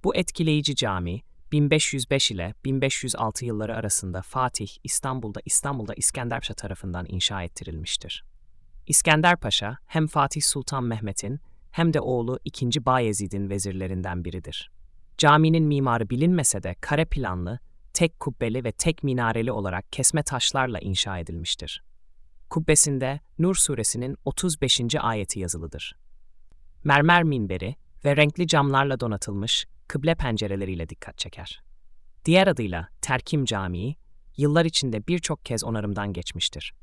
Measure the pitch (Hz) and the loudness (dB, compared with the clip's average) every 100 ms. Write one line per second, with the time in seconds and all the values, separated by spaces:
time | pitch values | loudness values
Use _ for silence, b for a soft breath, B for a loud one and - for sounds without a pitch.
0 | 190 - 175 - 160 151 143 135 117 92 | 0 0 -2 0 2 4 2 0 0 0
1 | 87 95 - - - 151 147 156 - 139 | -2 -6 -10 -20 -2 2 4 4 2 -2
2 | 123 139 - 98 90 - 131 135 135 - | 0 0 0 -2 -6 -6 -2 0 0 0
3 | 131 - 110 - 120 107 107 113 104 - | -4 -2 -4 -4 -4 -4 -4 -4 -2 -2
4 | 95 90 - 131 127 - 101 - - - | -2 -8 -6 -2 -2 -2 -10 -10 -6 -4
5 | 135 131 113 101 - - 143 135 104 104 | -4 -6 -6 -10 0 0 0 -4 -6 -2
6 | - - 120 113 - 107 98 95 98 87 | -2 -2 -4 -4 -6 -8 -8 -8 -6 -6
7 | 87 90 - 101 85 - - 78 82 - | -6 -2 -2 -2 -8 -10 -10 -10 -6 -8
8 | - - - - - - - - - 151 | -8 -12 -14 -20 -20 -20 -20 -20 0 2
9 | - 151 175 175 110 - 104 127 - 165 | 6 6 6 4 2 -2 -2 -8 -2 0
10 | 156 151 139 151 - 143 - 139 120 113 | 2 2 0 2 0 -2 -4 -4 -2 -2
11 | 107 98 101 143 - - - - 170 151 | -4 -4 -6 -8 -10 -20 -10 2 2 2
12 | 123 127 117 127 - - 123 117 120 127 | 0 0 0 -4 -8 -4 -2 0 2 4
13 | 113 98 98 98 98 98 98 95 92 92 | 2 0 -4 -4 -4 -4 -4 -4 -4 -4
14 | 92 90 87 90 - - - - - - | -4 -4 -4 -8 -10 -12 -12 -18 -20 -20
15 | - - 151 151 160 165 151 143 135 117 | -20 4 6 8 6 6 4 2 2 0
16 | 107 123 165 180 135 101 90 92 - 147 | 0 2 4 4 2 0 -4 -8 -2 0
17 | 160 147 110 90 87 123 - - - - | 0 0 -2 -4 -4 -8 -14 -20 -6 0
18 | 165 - - - 117 120 117 - 165 160 | 0 0 -8 -4 -2 -2 -4 0 0 0
19 | 143 123 117 113 117 110 98 90 - - | 0 2 0 0 0 -2 -2 -4 -6 0
20 | 127 156 143 131 - 135 131 104 98 95 | 2 2 -2 -2 0 0 -2 -2 -4 -2
21 | 101 92 82 85 85 - - - - - | -2 -6 -8 -8 -6 -8 -8 -14 -16 -20
22 | - - - - - 165 160 151 147 135 | -20 -20 -20 -20 -6 -4 4 4 4 2
23 | 131 143 - - 170 190 - 123 107 117 | 0 -4 -8 0 2 4 2 2 -2 -2
24 | 123 - - - 185 156 131 - 117 151 | -6 -4 -4 -2 -2 0 0 2 0 0
25 | 110 110 98 104 90 82 80 78 - - | 0 -2 -4 -4 -4 -6 -8 -10 -14 -14
26 | - - - - - - - - 151 143 | -20 -20 -20 -20 -20 -20 -20 -6 4 6
27 | 156 175 165 135 101 92 92 143 - - | 8 6 6 0 -2 -4 -6 -8 -16 -2
28 | 143 143 151 160 165 156 139 135 139 127 | 2 6 4 4 2 4 4 4 2 0
29 | 120 101 - 101 107 - - - - 143 | -2 -2 -4 -4 -2 -2 -4 -14 -8 -2
30 | 151 165 131 110 104 98 95 90 82 - | 0 0 0 -2 -2 -4 -4 -6 -8 -10
31 | - - 98 - - - - - - - | -16 -12 -12 -10 -14 -16 -18 -20 -20 -20
32 | - - - 180 196 135 104 85 85 - | -20 -6 4 6 6 2 -2 -4 -8 -10
33 | - 127 - 151 127 104 95 87 110 151 | -2 -2 0 -2 0 -2 -4 -4 -6 -8
34 | - - - - 147 156 165 - 131 110 | -14 -20 -18 0 2 4 2 0 -2 -2
35 | 104 175 - 156 - 113 - 110 101 101 | 0 -2 -2 -8 -4 -4 -2 -2 -2 -4
36 | 101 95 92 - - 76 - - | -4 -6 -8 -4 -4 -6 -12 -14